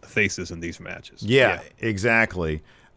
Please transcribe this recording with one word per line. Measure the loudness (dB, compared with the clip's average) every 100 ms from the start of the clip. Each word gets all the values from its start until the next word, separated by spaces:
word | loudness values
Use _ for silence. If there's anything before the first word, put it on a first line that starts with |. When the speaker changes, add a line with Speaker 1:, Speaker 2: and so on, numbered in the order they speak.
Speaker 1:
the | -8
faces | -2 -2 -2 -10
in | -10
these | -12 -12
matches. | -14 -16 -16 -10
Speaker 2:
Yeah, | 2 4 4 2
Speaker 1:
Yeah. | -6 -6 -4
Speaker 2:
exactly. | 0 2 2 2 0 -4 -4 -8 -20 _